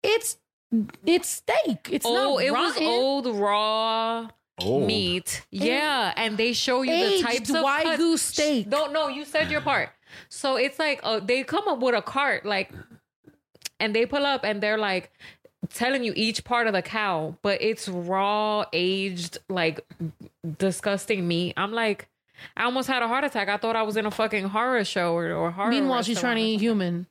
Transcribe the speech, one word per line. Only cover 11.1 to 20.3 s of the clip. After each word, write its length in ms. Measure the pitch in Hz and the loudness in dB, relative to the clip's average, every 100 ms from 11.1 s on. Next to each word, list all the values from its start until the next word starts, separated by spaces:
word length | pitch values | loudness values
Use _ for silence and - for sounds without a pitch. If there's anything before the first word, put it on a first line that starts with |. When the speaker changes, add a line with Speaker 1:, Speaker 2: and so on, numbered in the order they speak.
| 220 | -2
Speaker 2:
they 240 | 196 247 | 2 0
come 240 | 262 320 415 | 2 -2 0
up 100 | 277 | 0
with 140 | 254 | 2
a 80 | 233 | 2
cart, 420 | - 269 285 214 | 0 -2 0 0
like, 280 | 202 196 196 - - - _ _ - _ _ _ - _ | -2 -2 -4 -10 -18 -20 _ _ -20 _ _ _ -16 _
and 140 | 220 214 | 0 2
they 120 | 247 | 2
pull 180 | 285 277 | 2 0
up 180 | 269 | 0
and 160 | 202 208 | 0 0
they're, 200 | 208 220 | 0 0
like, 320 | 214 185 185 _ - - - _ - | 0 -2 -4 _ -20 -20 -20 _ -10
telling 340 | - 240 277 | -2 0 0
you 80 | 240 - | -2 0
each 280 | 220 220 | -2 -2
part 220 | - 240 226 | -2 0 2
of 80 | |
the 80 | 190 | 0
cow, 540 | 180 220 208 170 156 - | -2 -2 0 -2 -4 -4
but 180 | 202 196 | -2 0
it's 260 | 214 220 - | 0 -2 -6
raw, 760 | 180 175 190 196 208 214 208 - | -6 -2 0 2 2 0 -2 -2
aged, 640 | 165 180 190 196 180 170 - _ | 0 2 0 -2 -4 -8 -10 _
like, 380 | 185 165 156 - - 165 - - | 0 0 -2 -14 -10 -10 -10 -20